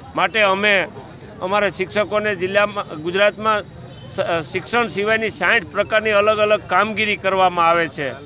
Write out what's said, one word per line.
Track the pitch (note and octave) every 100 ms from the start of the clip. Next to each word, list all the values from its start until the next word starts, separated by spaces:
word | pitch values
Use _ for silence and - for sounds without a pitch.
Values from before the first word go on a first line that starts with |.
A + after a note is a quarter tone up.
| - D3+
માટે | F#3 A3
અમે | G3+ F#3+ G#3 G3+ D#3+ - - - - -
અમારા | F#3 G#3 G3+
શિક્ષકોને | E3+ F#3 G#3 G3 G#3 G#3 G3
જિલ્લામાં, | F#3 G3+ G#3 G3+ F3+
ગુજરાતમાં | D#3+ D#3+ F3+ G#3 G3+ G#3+ G#3+ - - - - - -
સ-, | F#3 E3+ D3+
શિક્ષણ | F#3 - A#3 A3+
સિવાયની | F3 G#3 A3 A3
સાઠ | - F3+ A3+ E3+
પ્રકારની | F#3 G#3 A3 G#3+
અલગ | G#3 G#3 G#3+
અલગ | G#3+ G#3+ -
કામગીરી | F3+ G#3 G3+ G#3+ G3
કરવામાં | F#3+ F#3+ F#3 F3 E3+
આવે | E3+ E3
છે. | C#3+ C#3 C3